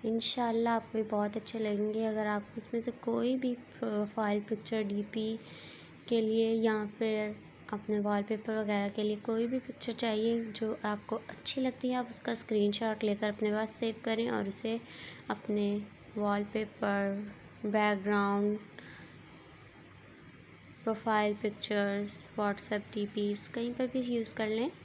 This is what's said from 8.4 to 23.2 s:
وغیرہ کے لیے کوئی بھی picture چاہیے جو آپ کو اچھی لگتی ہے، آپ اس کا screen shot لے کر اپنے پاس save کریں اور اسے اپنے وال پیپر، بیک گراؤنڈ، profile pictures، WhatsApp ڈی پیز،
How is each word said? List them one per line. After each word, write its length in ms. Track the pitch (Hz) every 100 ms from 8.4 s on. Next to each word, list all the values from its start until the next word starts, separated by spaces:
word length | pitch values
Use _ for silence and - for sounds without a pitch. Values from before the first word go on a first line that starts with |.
| 220 220
وغیرہ 340 | 208 208 202 202
کے 80 |
لیے 120 | 214 208
کوئی 260 | 220 226 233
بھی 120 | 254 -
picture 240 | - -
چاہیے 520 | 233 233 214 226 233 226
جو 220 | 208 220 220
آپ 160 | 214 208 -
کو 140 | 226 -
اچھی 340 | - - -
لگتی 280 | 254 254 254
ہے، 60 | 254
آپ 100 | 240
اس 100 | 233
کا 120 | -
screen 400 | 233 - 214 208
shot 320 | 208 226 214
لے 120 | 214 202
کر 100 | 214
اپنے 220 | 208 214
پاس 180 | 208 220 -
save 180 | 226 220
کریں 280 | 240 220 233
اور 160 | 226 196
اسے 320 | 196 226 233 - - - - -
اپنے 500 | 214 - 208 202 208 208 - - 214
وال 260 | 208 202 208
پیپر، 680 | 220 208 - 208 202 196 196 208 - - -
بیک 420 | 214 214 208 202 196
گراؤنڈ، 520 | 208 202 202 208 208 - - - - - - - - - - - - - - - - - - - - - -
profile 500 | 226 208 233 214 208 208
pictures، 840 | 214 208 - 208 202 202 208 - - -
WhatsApp 540 | 208 202 202 208 208
ڈی 120 | 214 208
پیز، 360 | 214